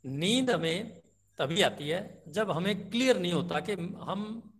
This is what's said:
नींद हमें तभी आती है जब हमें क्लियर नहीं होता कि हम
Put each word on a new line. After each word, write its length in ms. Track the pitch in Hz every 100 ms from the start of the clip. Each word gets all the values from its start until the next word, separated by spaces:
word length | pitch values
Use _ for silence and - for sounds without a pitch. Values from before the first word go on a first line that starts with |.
| 131
नींद 460 | 139 180 247 254
हमें 500 | 180 165 170 226 - _ _ _ -
तभी 240 | 139 165
आती 280 | 147 - 147
है 340 | 175 208 - -
जब 240 | 160 208
हमें 380 | 160 190 214 -
क्लियर 300 | 233 262 208
नहीं 140 | 175
होता 260 | 170 175 151
कि 120 | 156 190 170 -
हम 520 | - 196 214 226 -